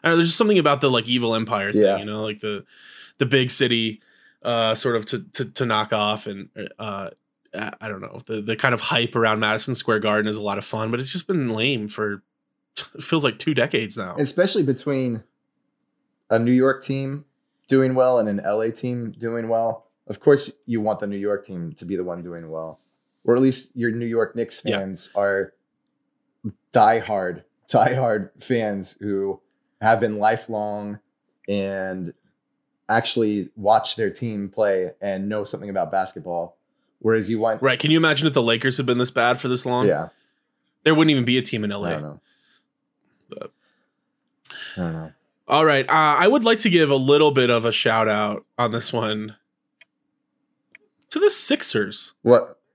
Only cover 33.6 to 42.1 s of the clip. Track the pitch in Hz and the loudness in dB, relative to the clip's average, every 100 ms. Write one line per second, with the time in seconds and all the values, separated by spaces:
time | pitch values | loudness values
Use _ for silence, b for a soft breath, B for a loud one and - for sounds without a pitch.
33.6 | 101 110 - - 104 - 120 104 101 107 | 2 2 2 -4 -4 -4 -8 -6 -8 0
34.6 | 104 117 90 - 101 95 101 107 104 - | 0 2 -2 -6 -6 -4 -4 -4 -6 -10
35.6 | 101 98 82 95 92 - 87 87 85 _ | -6 -4 -2 -2 -4 -8 -8 -6 -6 _
36.6 | _ _ _ _ 110 113 101 113 113 110 | _ _ _ _ 0 0 0 -2 0 0
37.6 | 131 127 156 160 160 143 156 135 117 117 | 0 2 4 4 4 2 2 2 2 2
38.6 | 131 127 127 123 123 131 120 123 131 123 | 0 -2 -2 0 0 2 2 0 -2 -2
39.6 | 127 123 104 76 78 _ _ _ _ _ | -2 0 2 0 -4 _ _ _ _ _
40.6 | _ _ 156 160 156 139 120 127 123 113 | _ _ 2 4 4 4 2 0 -2 -6
41.6 | 104 101 87 78 76 | -6 -6 -6 -6 -8